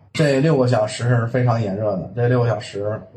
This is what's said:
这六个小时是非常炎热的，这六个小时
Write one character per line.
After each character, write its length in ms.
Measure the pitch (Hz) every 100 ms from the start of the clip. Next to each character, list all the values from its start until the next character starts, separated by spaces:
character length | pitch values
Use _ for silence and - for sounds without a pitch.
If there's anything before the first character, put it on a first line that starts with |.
| _
这 280 | - 151 135
六 180 | 160 143
个 80 | 123
小 200 | 113 107
时 220 | - 120
是 180 | 123 117
非 160 | 127
常 180 | 123 113
炎 140 | 104 98
热 200 | 107 -
的， 140 | -
这 140 | 120 120
六 140 | 127
个 60 | 120
小 100 | 107
时 420 | - 98 104 110 -